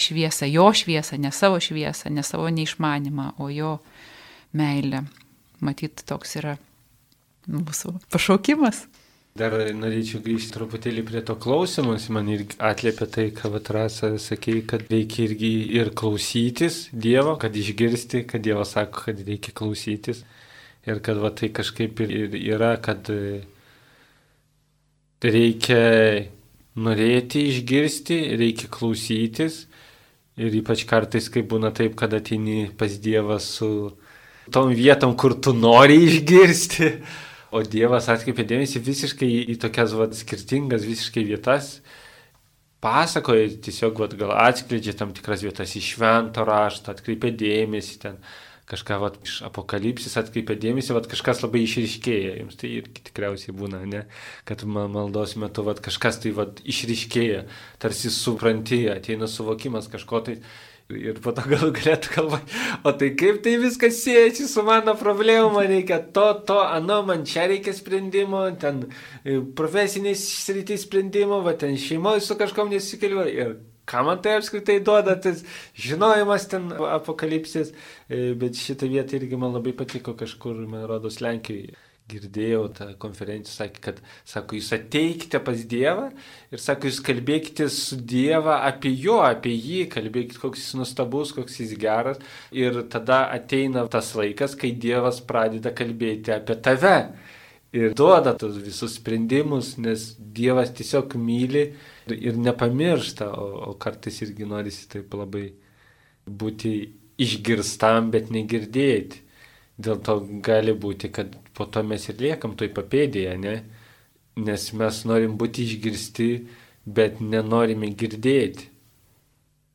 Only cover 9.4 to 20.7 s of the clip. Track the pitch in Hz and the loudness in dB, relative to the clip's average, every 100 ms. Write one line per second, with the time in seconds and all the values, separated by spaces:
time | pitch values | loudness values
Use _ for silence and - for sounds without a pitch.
9.4 | 113 110 107 107 110 113 110 110 113 113 | -2 0 -2 -2 -2 -2 -4 -6 -4 -4
10.4 | - - 110 110 120 113 110 113 110 110 | -4 -10 -8 -6 -6 -6 -6 -6 -6 -4
11.4 | 120 147 180 - 127 107 113 107 104 104 | 0 0 0 0 0 -2 -2 -2 -2 -2
12.4 | 101 - 107 104 117 110 110 - 110 107 | -4 -2 0 0 0 -2 -4 -2 -2 -4
13.4 | 110 104 - 107 110 - 110 107 - 110 | -6 -6 -4 -2 -2 -2 -2 -2 -6 -6
14.4 | - 113 110 113 110 113 110 - 110 107 | -2 -2 -2 -6 0 0 0 -2 -2 0
15.4 | 113 110 107 117 107 - 110 104 - 120 | 0 0 0 0 0 -2 -2 -2 -2 0
16.4 | 120 120 170 170 - 117 110 127 147 151 | 0 0 -2 -2 -10 -2 4 4 4 0
17.4 | 110 104 104 104 117 117 - 123 120 113 | -2 -4 -4 0 2 2 -2 -4 -4 -4
18.4 | 107 104 101 107 104 - - 101 98 101 | 0 0 0 -2 -4 -6 -8 -8 -6 -8
19.4 | - - 107 107 - 104 127 113 - - | -8 -6 -6 -4 -6 -6 -6 -8 -12 -20
20.4 | - - - | -20 -20 -20